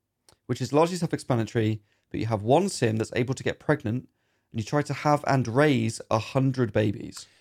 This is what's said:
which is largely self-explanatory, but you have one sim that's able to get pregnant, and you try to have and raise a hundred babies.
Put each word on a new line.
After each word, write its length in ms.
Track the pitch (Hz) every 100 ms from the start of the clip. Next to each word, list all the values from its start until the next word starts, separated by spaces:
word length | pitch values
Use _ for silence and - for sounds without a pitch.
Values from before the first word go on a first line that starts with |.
| _ _ _ _ -
which 160 | 123
is 100 | 123
largely 240 | 143 170 180
self-explanatory, 840 | 170 143 - 120 107 117 110 110 - _ _
but 100 | 101
you 80 | 113
have 160 | 107
one 260 | 107 151 196
sim 280 | - 117 110
that's 140 | 107 107
able 180 | 123
to 100 | 131
get 160 | 120 -
pregnant, 480 | - 147 107 123 - _ _ _ _
and 80 | 113
you 40 |
try 180 | 104 147
to 120 | 139
have 300 | 135 151 147 -
and 200 | 135 113
raise 540 | 123 151 123 113 - -
a 100 | 110
hundred 520 | - 135 131 127 113
babies. 540 | 107 107 107 - - - _